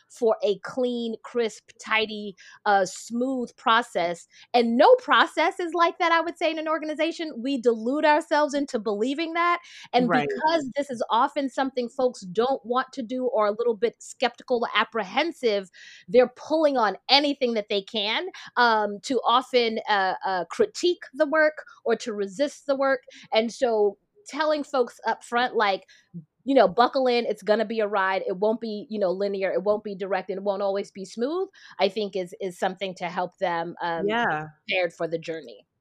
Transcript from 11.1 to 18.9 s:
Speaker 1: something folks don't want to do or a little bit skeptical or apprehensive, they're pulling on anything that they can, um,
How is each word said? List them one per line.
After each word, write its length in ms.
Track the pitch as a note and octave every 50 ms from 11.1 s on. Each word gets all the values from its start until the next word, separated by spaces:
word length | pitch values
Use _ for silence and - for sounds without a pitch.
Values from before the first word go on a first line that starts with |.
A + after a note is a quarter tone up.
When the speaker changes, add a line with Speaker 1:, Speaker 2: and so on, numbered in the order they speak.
| G3+ A3+ C4 D4 - D4+ C#4
Speaker 1:
something 400 | B3+ - D4 C4+ C4+ - B3+ A#3+
folks 340 | A#3 - - B3+ B3+ A#3+ -
don't 420 | G3 F3+ E3+ G#3+ A#3 C4 C4+ - -
want 260 | A3 A#3+ B3+ B3 - -
to 80 | C#4
do 240 | A#3+ G3+ B3+ B3+ B3+
or 220 | B3 - G#3+ G#3
a 40 | G#3
little 240 | G#3+ G#3+ A#3 A#3+ A3+
bit 200 | F#3+ A#3 A3+ - -
skeptical 600 | - - - - B3+ A#3 - - - - B3+ A3+ A#3
or 60 | - -
apprehensive, 920 | G#3 A3+ - - A3 G3 F3+ G3+ C4 D#4+ E4+ - - C4 A3+ G#3 G3+ F#3+ - _ - - - - - - -
they're 180 | F3+ B3 B3 A#3+ -
pulling 420 | - - - D4+ D#4+ D#4+ D4 C#4
on 200 | B3 A3+ G3 F#3+ - _
anything 460 | - B3+ C#4+ D4 C#4+ C#4+ - C4 A#3 A#3
that 160 | G#3+ G3+ -
they 120 | G#3+ G3+
can, 460 | F#3+ - - A3 G3 G#3 A3+ C#4+ F4+ F#4+ - - - - -
um, 420 | A#3+ A#3+ A#3 A3 G#3+ G#3+ G#3